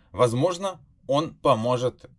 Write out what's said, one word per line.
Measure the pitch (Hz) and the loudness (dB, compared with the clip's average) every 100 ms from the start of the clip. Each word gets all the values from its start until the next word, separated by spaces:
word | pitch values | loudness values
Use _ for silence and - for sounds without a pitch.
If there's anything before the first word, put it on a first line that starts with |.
| _ | _
возможно, | - 123 120 165 175 190 - - _ - | 0 0 2 0 0 -6 -10 -18 _ -2
он | 139 160 | -2 -2
поможет | - 139 117 120 127 127 - - | -2 0 2 0 -2 -2 -6 -16